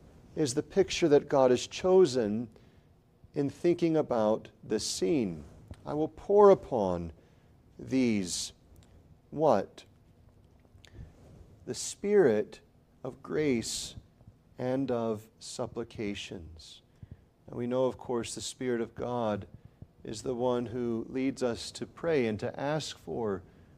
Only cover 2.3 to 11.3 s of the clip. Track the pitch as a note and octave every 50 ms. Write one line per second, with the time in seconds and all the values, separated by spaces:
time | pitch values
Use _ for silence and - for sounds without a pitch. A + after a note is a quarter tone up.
2.3 | G#2 A2+ B2 G#2+ - - - - - - _ _ _ _ _ _ _ _ - -
3.3 | - D3+ C#3+ C#3 - - - F3 E3+ F3 F3 E3 D#3+ D#3 C#3 - B2 A2+ G#2+ G#2+
4.3 | A2 G#2 - - - _ - A#2+ A2 G#2+ - - - - F#3 F#3 F3 C#3+ A2+ F#2+
5.3 | E2 D2+ C#2+ - - - - - - - - C#3 C#3+ D3+ D#3 D3+ - - - -
6.3 | G3+ G#3 G#3 G3 F#3+ - - - C#3 A2+ G2+ F#2 F2+ F2 E2+ E2 - - - -
7.3 | - _ _ _ - _ _ - - - C3 A2+ B2+ C3 B2+ A#2+ A2 G#2 F#2+ E2+
8.3 | - - - - - _ _ - - - - - - - - - - _ _ -
9.3 | - C#3+ D#3+ D3 A#2 G2 - - - - - - - _ - _ - _ - -
10.3 | - - - - _ - _ _ - - - - - - - - - - - -